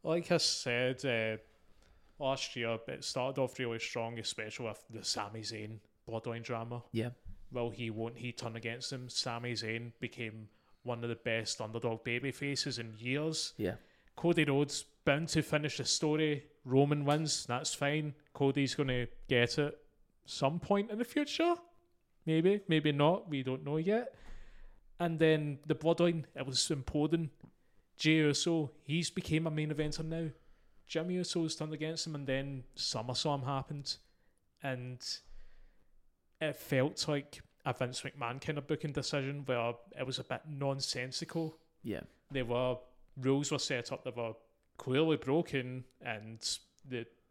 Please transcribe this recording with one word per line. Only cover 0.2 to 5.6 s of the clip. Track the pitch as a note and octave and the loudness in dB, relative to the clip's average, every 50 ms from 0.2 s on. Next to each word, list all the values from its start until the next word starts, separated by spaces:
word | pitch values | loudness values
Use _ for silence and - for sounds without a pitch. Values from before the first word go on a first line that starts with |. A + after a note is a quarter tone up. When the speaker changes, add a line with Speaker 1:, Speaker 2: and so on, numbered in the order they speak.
| E3+ - | 2 2
Speaker 1:
I | F3+ | 2
said, | D#3+ - - - - - C3 A#2+ A#2+ B2+ B2+ C3 B2+ - | 4 4 2 0 0 0 0 2 2 2 2 0 0 0
uh, | C3+ A#2+ A2+ A2+ A2 A2 A2 - _ _ _ _ - - - - - - - - - - - D3 | 0 2 2 2 0 -2 -4 -8 _ _ _ _ -20 -20 -20 -20 -20 -20 -20 -20 -20 -10 -2 0
last | C3 C3+ C3 - - - | 0 0 0 -4 -6 -4
year, | B2 A#2 A2+ A2+ A2+ - | -2 0 0 0 -2 -4
it | - C3+ - - | -8 -10 -8 -8
started | - - C3+ B2 C3+ C3+ C#3 | -4 -2 -2 -2 -2 0 0
off | C3 B2 - - | 0 0 0 -4
really | B2+ A#2 A2+ A2+ | -4 -2 -2 -4
strong, | - - - A#2+ A2+ A#2 A#2+ A#2 | -6 -4 -4 -4 -4 -4 -6 -6
especially | A2 - - - G#2+ G#2+ - - B2 | -6 -6 -6 -6 -8 -8 -8 -6 -6
with | A2 G#2 - - - | -6 -8 -8 -14 -14
the | A2+ A2 G2 | -14 -8 -4
Sami | - - - G#2 G2+ G#2+ A2+ | -2 -2 -2 -2 -6 -8 -10
Zayn | G#2+ A2 A2+ G#2+ | -8 -8 -8 -8